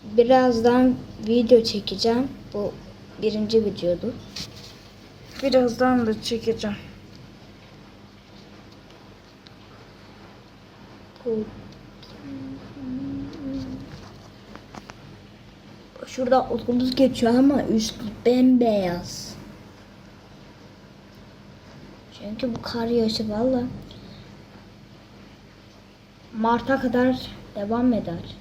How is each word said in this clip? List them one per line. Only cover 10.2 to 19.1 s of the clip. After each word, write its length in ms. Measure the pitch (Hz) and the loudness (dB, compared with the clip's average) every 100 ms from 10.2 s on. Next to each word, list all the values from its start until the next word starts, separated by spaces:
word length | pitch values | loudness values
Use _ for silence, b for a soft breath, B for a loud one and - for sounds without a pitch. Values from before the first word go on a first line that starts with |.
| - - - - - - - - - - 247 220 214 - - - - - - - 277 269 269 269 269 285 262 254 277 277 277 294 269 269 262 262 - - - - - - - - - - - - - - - - - - - - - - | -20 -20 -20 -20 -20 -20 -20 -20 -20 -8 -4 -2 -4 -10 -18 -20 -20 -20 -20 -18 -14 -12 -12 -14 -16 -14 -8 -6 -6 -8 -8 -10 -8 -8 -8 -12 -14 -16 -18 -20 -20 -20 -20 -20 -18 -18 -18 -18 -20 -20 -20 -20 -20 -20 -20 -20 -20 -18
Şurada 360 | - - 247 254 - | -12 -4 4 4 2
otobüs 460 | 226 - 247 254 | -4 0 0 0
geçiyor 400 | 262 262 - 233 | 4 4 4 4
ama 280 | 247 277 277 | 6 6 4
üstü 420 | - 220 220 - 208 - | 2 0 0 -6 -10 0
bembeyaz. 1120 | 233 254 254 254 233 208 180 175 - | 2 6 8 8 6 4 0 -2 -8